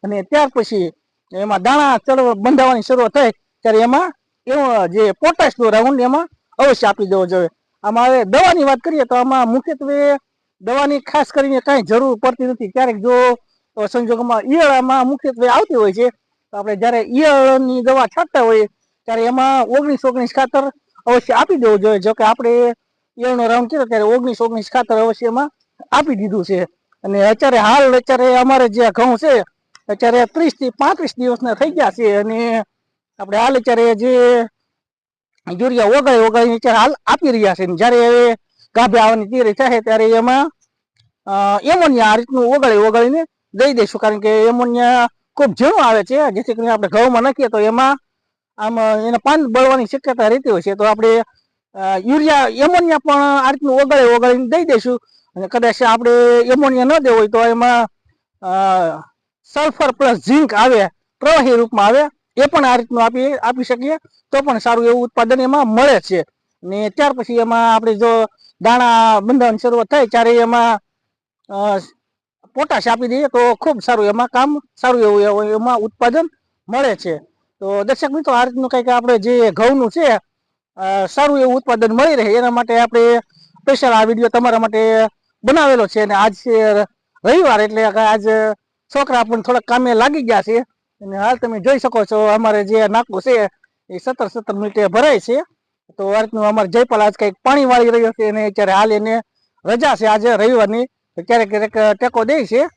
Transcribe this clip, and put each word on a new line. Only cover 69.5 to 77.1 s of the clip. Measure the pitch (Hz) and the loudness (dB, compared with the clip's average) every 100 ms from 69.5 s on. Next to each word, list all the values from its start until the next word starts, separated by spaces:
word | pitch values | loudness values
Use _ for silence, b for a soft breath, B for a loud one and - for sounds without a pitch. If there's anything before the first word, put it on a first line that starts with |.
| 214 | 0
શરૂઆત | 247 233 214 | -2 -2 0
થાય | 294 240 | 0 0
ત્યારે | 233 233 233 | 0 2 2
એમાં, | 233 240 233 220 _ _ _ _ _ _ _ | 2 0 0 -2 _ _ _ _ _ _ _
અ, | 196 208 196 - _ _ _ _ _ _ | -6 -4 -4 -8 _ _ _ _ _ _
પોટાશ | - 302 262 240 | -8 -4 -4 -2
આપી | 233 247 | -4 -4
દઈએ | 254 285 | -4 -2
તો | 254 240 226 | 0 0 0
ખૂબ | 320 262 | -2 -4
સારું | - 233 208 | -2 0 0
એમાં | 214 247 | -2 -2
કામ, | 247 269 294 _ _ | 0 0 -2 _ _
સારું | 254 247 | -2 2
એવું, | 214 208 | 2 2
એવું | 202 202 208 | 2 0 -2
એમાં | 214 233 240 | -2 -2 -2
ઉત્પાદન | 214 _ 240 277 330 _ _ _ - | -4 _ -2 0 -4 _ _ _ -8
મળે | 233 277 196 | -4 -2 -4
છે. | 180 | -6